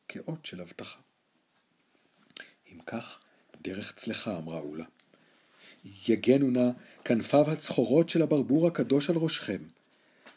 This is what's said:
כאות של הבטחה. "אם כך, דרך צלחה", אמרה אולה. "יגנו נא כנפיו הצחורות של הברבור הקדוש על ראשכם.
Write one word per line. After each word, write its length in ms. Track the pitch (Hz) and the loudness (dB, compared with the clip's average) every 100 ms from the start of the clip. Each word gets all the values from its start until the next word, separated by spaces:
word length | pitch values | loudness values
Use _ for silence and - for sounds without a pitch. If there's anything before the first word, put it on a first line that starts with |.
| - | -18
כאות 380 | - - 160 - | -16 -12 -12 -12
של 160 | 90 | -14
הבטחה. 380 | 85 - - - _ _ _ _ _ _ _ _ _ _ _ _ _ - - _ - | -16 -14 -14 -14 _ _ _ _ _ _ _ _ _ _ _ _ _ -20 -20 _ -20
"אם 80 | 87 - | -20 -10
כך, 340 | 117 113 - _ _ _ - | -10 -10 -16 _ _ _ -14
דרך 320 | - 95 - - | -10 -8 -10 -10
צלחה", 420 | - 107 - 90 | -6 -6 -6 -6
אמרה 220 | 80 82 | -6 -8
אולה. 260 | 73 78 80 _ - _ _ _ _ _ - - - - - | -8 -10 -14 _ -20 _ _ _ _ _ -20 -20 -20 -6 2
"יגנו 440 | 110 - 135 135 | 2 6 4 4
נא 180 | 123 123 123 - - - | 2 2 0 -12 -10 -2
כנפיו 460 | 117 101 143 147 | -2 4 4 4
הצחורות 580 | 156 - - 117 143 170 | 0 -2 0 4 4 4
של 120 | 170 | 2
הברבור 460 | 151 151 123 143 170 | 2 2 2 4 2
הקדוש 420 | 165 117 139 143 | 2 2 2 2
על 60 | 165 | 0
ראשכם. 440 | 160 - - 95 - _ _ _ _ _ - | 0 -4 -6 -8 -8 _ _ _ _ _ -20